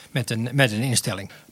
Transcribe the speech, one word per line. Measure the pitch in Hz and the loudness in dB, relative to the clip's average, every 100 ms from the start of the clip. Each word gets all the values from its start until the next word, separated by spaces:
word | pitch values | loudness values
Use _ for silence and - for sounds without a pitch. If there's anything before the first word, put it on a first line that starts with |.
| - | -6
met | 139 - | -4 -2
een, | 113 120 | -2 0
met | 139 127 | 2 2
een | 104 | 2
instelling. | 131 117 123 95 95 - - | 0 0 -2 -6 -10 -16 -20